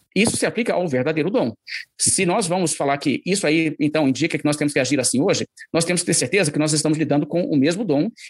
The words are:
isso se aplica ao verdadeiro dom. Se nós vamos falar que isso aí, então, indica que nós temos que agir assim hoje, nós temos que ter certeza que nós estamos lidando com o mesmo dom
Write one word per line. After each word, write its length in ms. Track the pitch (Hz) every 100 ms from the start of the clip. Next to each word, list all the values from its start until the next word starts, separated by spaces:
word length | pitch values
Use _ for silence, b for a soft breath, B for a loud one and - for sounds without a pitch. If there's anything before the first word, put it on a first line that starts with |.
| _ 185
isso 180 | 226 -
se 120 | 190
aplica 260 | - 233
ao 140 | 175 180
verdadeiro 420 | 127 127 156 151
dom. 240 | 233 123 - B B B -
Se 300 | - - 185
nós 220 | 202 180
vamos 260 | 180 165
falar 240 | - 143 143
que 240 | 147 120
isso 220 | - - 151
aí, 300 | 160 160 151
então, 280 | 151 156 139
indica 280 | 127 165 151
que 80 |
nós 140 | 151 147
temos 160 | 147
que 60 | 147
agir 200 | 123 139
assim 220 | 120 123
hoje, 240 | 185 120 110 B B
nós 140 | 160 170
temos 160 | 180
que 60 | -
ter 80 | 170
certeza 360 | 127 202 160
que 60 | 151
nós 160 | 151
estamos 240 | 151 165 156
lidando 300 | 151 143 147
com 160 | 165
o 120 | 139 151
mesmo 300 | 139 180 220
dom 240 | 143 196 B B